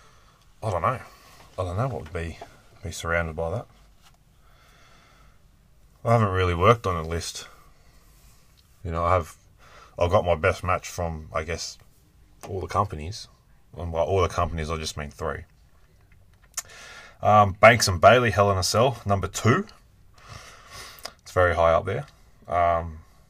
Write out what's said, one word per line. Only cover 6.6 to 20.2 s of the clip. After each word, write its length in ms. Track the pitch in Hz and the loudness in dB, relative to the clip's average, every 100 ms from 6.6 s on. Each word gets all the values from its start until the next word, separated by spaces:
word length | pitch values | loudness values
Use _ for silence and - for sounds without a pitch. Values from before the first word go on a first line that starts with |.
| 98 117 98 | 4 4 2
on 100 | 85 | -4
a 120 | 80 | -4
list. 400 | 85 - - - - - - _ - - - - - - _ _ _ | -6 -8 -12 -16 -20 -20 -20 _ -20 -20 -20 -20 -20 -20 _ _ _
You 60 | 87 | -8
know, 140 | 82 | -4
I 100 | 85 | 0
have, 200 | 92 78 - _ _ - - - - | 0 -2 -12 _ _ -20 -20 -12 -4
I've 120 | 87 | 2
got 160 | 98 87 | 2 2
my 80 | |
best 280 | 82 92 87 | 2 0 0
match 240 | 90 90 - | -2 -4 -4
from, 400 | - 85 78 76 | -8 -8 -8 -8
I 100 | 78 | -8
guess, 360 | 78 80 - - - - _ _ - - - | -6 -8 -10 -16 -20 -20 _ _ -20 -20 -12
all 140 | 95 | -10
the 60 | - | -6
companies. 640 | - 101 85 76 107 - _ _ - _ 76 | -2 -2 -4 -12 -12 -16 _ _ -20 _ -12
And 140 | 85 | -6
by 100 | 82 | -2
all 200 | 78 95 | 0 2
the 80 | 85 | 0
companies, 420 | - 85 80 78 | 0 -4 -4 -6
I 60 | 82 | -6
just 200 | 78 - | -8 -10
mean 140 | 71 | -12
three. 340 | - 80 76 85 _ _ _ _ _ _ - - _ _ - - - - - - - | -10 -10 -10 -14 _ _ _ _ _ _ -20 -20 _ _ -16 -16 -18 -20 -20 -20 -4
Um, 340 | - 104 101 90 | 4 6 4 8
Banks 280 | 107 120 - | 8 8 2
and 100 | 87 | 4
Bayley, 320 | 95 123 120 | 8 8 4
Hell 200 | 104 101 | 2 2
in 80 | 95 | 2
a 40 | |
Cell, 380 | 90 107 131 113 101 | 0 2 2 0 -2
number 200 | 98 92 | -2 -2
two. 400 | - 110 156 208 - _ _ - - | -2 2 2 0 -12 _ _ -20 -20